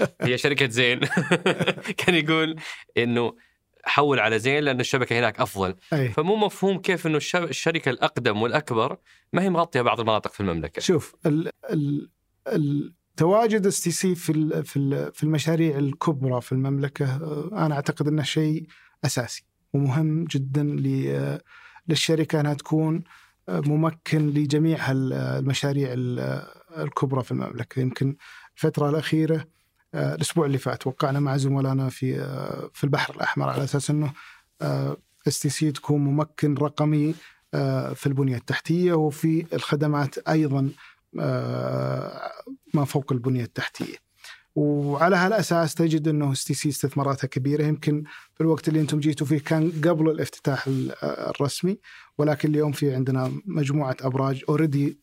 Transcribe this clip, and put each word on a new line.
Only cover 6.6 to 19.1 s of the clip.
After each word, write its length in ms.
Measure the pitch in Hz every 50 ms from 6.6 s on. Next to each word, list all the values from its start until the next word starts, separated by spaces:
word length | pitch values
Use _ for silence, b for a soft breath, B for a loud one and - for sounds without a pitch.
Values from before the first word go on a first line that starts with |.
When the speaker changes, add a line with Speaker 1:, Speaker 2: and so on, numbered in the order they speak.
| - 196 196 185
Speaker 2:
كيف 280 | 190 - 185 165 -
إنه 100 | 165 156
الش-، 200 | 147 139 - -
الشركة 540 | 180 175 160 165 - - 165 165 160 - 143
الأقدم 520 | 123 - - 160 - - 120 120 104 107 110
والأكبر 540 | 120 - 151 151 - 127 113 113 139 175 b b b b b b b -
ما 100 | 170 180
هي 80 | 196
مغطية 320 | 180 165 170 165 - 131 120
بعض 180 | 120 107 113
المناطق 320 | 117 110 110 104 - - -
في 80 | -
المملكة. 400 | 101 95 85 85 78 76 - -
Speaker 1:
شوف، 340 | - - 185 151 - - - _ -
ال-، 240 | 165 147 156 170 - - _ - -
ال-، 380 | 208 160 143 143 143 147 - - _ _ _ _ _ _ _ -
ال-، 440 | - 170 156 143 143 143 135 - - _ _ _ _
تواجد 500 | - 156 165 190 220 233 226 208 220 185
اس 140 | 202 - -
تي 100 | - 175
سي 240 | 160 - - 190 180
في 180 | 170 - - 156
ال-، 320 | 151 156 156 165 160 151
في 120 | - - 143
ال-، 340 | 143 139 139 143 143 147 -
في 80 | - -
المشاريع 560 | 151 160 151 135 165 165 165 165 160 147 139
الكبرى 600 | 143 143 135 - - - 160 131 127 135 127 123
في 120 | 120 - 131
المملكة، 640 | 131 131 135 139 139 139 139 139 - 147 135 131
آه، 500 | 139 160 156 151 147 147 170 208 202 165
أنا 80 | 156 147
أعتقد 340 | 139 143 - 143 - 147 147
إنه 140 | 151 156 143
شيء 440 | - - 160 156 156 151 160 160 B B B B B B B -
أساسي 400 | 135